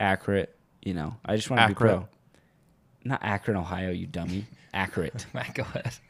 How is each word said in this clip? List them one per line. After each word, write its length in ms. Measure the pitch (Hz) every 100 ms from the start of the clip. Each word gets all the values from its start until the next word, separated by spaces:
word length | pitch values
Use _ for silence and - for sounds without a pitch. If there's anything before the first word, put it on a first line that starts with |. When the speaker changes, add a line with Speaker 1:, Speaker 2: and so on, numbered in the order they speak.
Speaker 1:
accurate. 540 | 101 95 - 98 - - _ _
You 120 | 98
know, 220 | 87 78 117
I 120 | - 107
just 120 | -
wanna 180 | 120 110
be 40 |
Speaker 2:
Accurate. 200 | 95 113 95
Speaker 1:
pro. 80 | 107 _ _ _ _ _ _ _ _ _
Not 160 | 120 135
Akron, 340 | 107 101 - 98
Ohio, 340 | 85 92 92
you 160 | 90 90
dummy. 400 | 87 85 95 107 - -
Accurate. 540 | 95 92 - 80 120 -
Speaker 3:
<laughs> 40 |
Matt, 220 | 127 113
go 80 | -
ahead. 300 | - - 117 - -